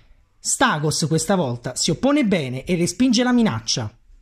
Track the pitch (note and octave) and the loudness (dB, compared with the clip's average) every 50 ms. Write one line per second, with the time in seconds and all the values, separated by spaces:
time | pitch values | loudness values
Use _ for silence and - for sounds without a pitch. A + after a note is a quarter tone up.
0 | - _ - _ _ _ _ _ - - - - C#4+ A#3+ F#3+ D#3 D3 D#3 D3 - | -20 _ -20 _ _ _ _ _ -6 -6 -2 0 2 0 2 0 -2 -2 -2 -2
1 | - C#3+ D#3+ D#3+ - - G3+ F#3 E3 B2+ A#2+ B2 - C3+ B2+ - - - E3 - | -2 0 0 -2 0 0 0 0 0 -2 -4 -6 -8 -10 -8 -4 -2 -2 -2 0
2 | - C4 C#4+ D4 C#4+ G#3 F#3 F3 C#3+ B2+ B2 C3 - - F3+ E3+ F3 F3 - - | 2 2 2 2 2 2 0 0 -2 -4 -8 -8 -4 -2 0 0 0 -2 0 0
3 | B3+ C4+ A#3+ G#3 B3 B3 B3 A#3+ A#3 G3 B2+ A2 - - - - A#2 G2+ - _ | 2 2 4 2 2 2 4 4 2 2 0 -2 -4 -4 -4 -4 -6 -8 -10 _
4 | _ _ - - | _ _ -20 -20